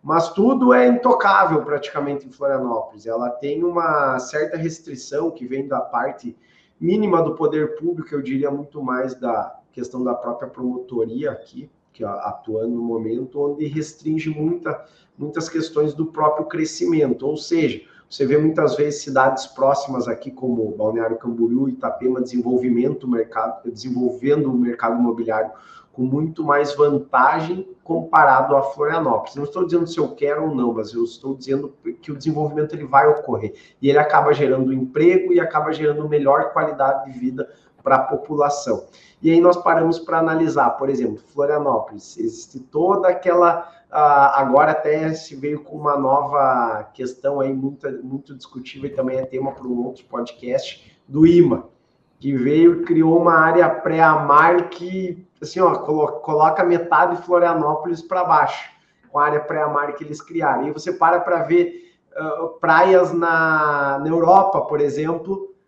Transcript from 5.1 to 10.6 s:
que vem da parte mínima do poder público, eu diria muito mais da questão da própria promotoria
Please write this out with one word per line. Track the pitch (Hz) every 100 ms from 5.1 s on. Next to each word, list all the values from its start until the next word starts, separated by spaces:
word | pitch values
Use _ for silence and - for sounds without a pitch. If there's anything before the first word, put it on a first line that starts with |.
| 143 165
que | 160 123
vem | 135 139
da | 127
parte | - 120 120 - 120 - _ _ _ _
mínima | 165 214 208 165
do | 160 160
poder | 156 151 151 -
público, | 165 160 -
eu | 147
diria | 127 135 143
muito | 143 143 147
mais | 127 127 131
da | 123 123 117 - - _
questão | - 120 127
da | 123
própria | 107 117 120 131
promotoria | 127